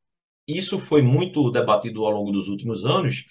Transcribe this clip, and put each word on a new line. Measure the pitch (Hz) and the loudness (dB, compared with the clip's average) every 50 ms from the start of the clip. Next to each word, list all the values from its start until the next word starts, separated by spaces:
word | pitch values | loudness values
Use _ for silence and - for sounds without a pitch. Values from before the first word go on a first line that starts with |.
| _ _ _ _ _ _ _ _ - | _ _ _ _ _ _ _ _ -10
isso | - 156 180 190 - 196 - | -8 -6 -6 -4 -4 -6 -6
foi | - - 156 147 | -2 2 4 6
muito | 127 123 139 170 180 180 - 151 135 120 | 6 6 4 4 2 0 0 0 0 2
debatido | 120 123 - 107 104 104 - 113 110 107 107 | 2 0 2 2 2 2 0 -4 -6 -2 -2
ao | 107 | 0
longo | 107 104 104 101 | 0 -2 -2 -2
dos | 98 98 92 98 | -2 -4 -2 -4
últimos | 101 - 135 117 107 90 101 | -8 -8 -6 -8 -6 -4 -2
anos | 135 147 - - 127 - - - _ | -2 0 0 0 -2 -4 -6 -10 _